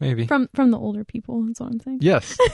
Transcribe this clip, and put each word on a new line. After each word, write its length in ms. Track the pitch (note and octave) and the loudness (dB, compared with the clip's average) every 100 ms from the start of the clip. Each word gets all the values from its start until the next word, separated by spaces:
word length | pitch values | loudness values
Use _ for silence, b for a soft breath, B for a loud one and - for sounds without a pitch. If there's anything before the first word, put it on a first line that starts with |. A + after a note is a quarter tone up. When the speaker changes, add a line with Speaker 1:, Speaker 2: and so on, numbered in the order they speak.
Speaker 1:
maybe. 260 | C3+ A#2 A#2 | -2 0 2
Speaker 2:
From, 220 | C#4+ B3+ | 2 0
from 180 | - C4 | 2 2
the 60 | A3 | 2
older 280 | G#3+ G#3 G#3+ | -2 -6 -8
people, 420 | A#3 A#3 A#3 A3+ | -10 -6 -4 -4
is 100 | A3+ | -6
what 100 | B3 | -8
I'm 80 | A3+ | -8
saying. 200 | C4 C4 | -8 0
Speaker 1:
Yes, 360 | B3+ E3 - - B4 | 2 2 0 0 0